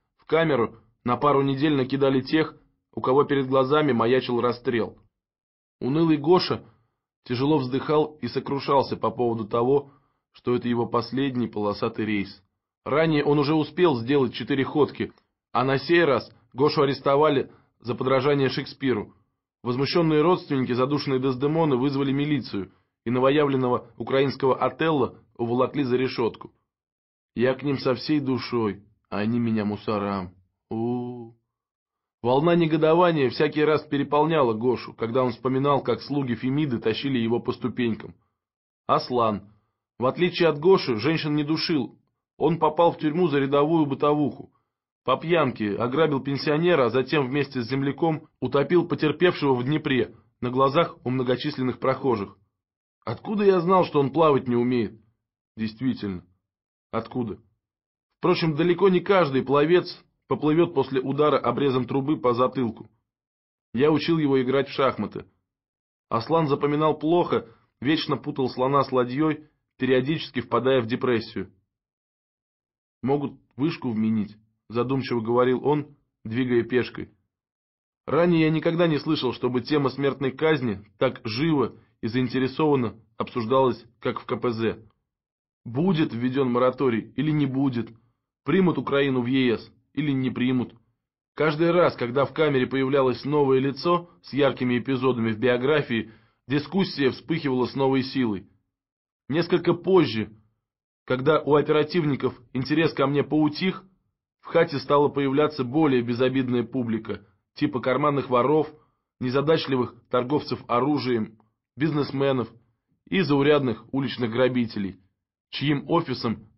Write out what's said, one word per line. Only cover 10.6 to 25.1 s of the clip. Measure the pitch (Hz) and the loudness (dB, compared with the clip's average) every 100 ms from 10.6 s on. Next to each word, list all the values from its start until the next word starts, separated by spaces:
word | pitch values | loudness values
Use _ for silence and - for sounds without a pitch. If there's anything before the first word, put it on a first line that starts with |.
| 120 | -2
его | 120 110 | -2 -2
последний | 120 113 127 139 123 113 | -2 -2 -4 -2 -2 -4
полосатый | 107 104 101 117 110 107 | -4 -4 -2 -6 -4 -4
рейс. | 104 98 - _ _ _ _ | -4 -6 -12 _ _ _ _
Ранее | 98 143 160 147 | -4 0 2 0
он | 143 147 | 2 2
уже | 139 | 2
успел | 160 147 - 175 123 | 0 -2 2 2 2
сделать | 117 143 123 | 0 2 0
четыре | - 113 135 | -2 -4 -2
ходки, | 127 151 135 - 104 _ _ _ _ | 0 0 0 0 -8 _ _ _ _
а | 117 | -2
на | 131 135 | 0 0
сей | - 170 | 2 2
раз | 156 117 - _ _ | 4 2 -2 _ _
Гошу | 123 147 156 | 0 0 2
арестовали | 139 131 143 139 151 135 113 - _ _ | 0 0 0 2 4 2 -2 -12 _ _
за | 113 | -10
подражание | 120 131 135 139 143 131 | -4 0 2 2 2 0
Шекспиру. | 127 - - 131 110 - _ _ _ _ _ | -2 -8 -6 -2 -2 -4 _ _ _ _ _
Возмущенные | 117 123 139 175 160 151 | -6 -4 0 0 2 4
родственники | 160 180 - 139 123 | 2 0 -2 -2 0
задушенной | 123 131 147 143 131 | 0 0 -2 -2 -2
Дездемоны | 135 127 147 165 160 123 | -2 -2 -2 0 0 0
вызвали | 143 135 139 | 0 -2 -2
милицию, | 139 147 143 107 101 90 _ _ _ 113 | -2 -2 -2 -4 -10 -10 _ _ _ -4
и | |
новоявленного | 127 131 147 143 135 123 120 - - | 2 2 4 2 2 0 -2 -4 -12
украинского | 113 135 139 - 131 123 | -2 0 0 0 0 2
Отелло | 127 127 160 147 107 | -2 -2 0 0 -2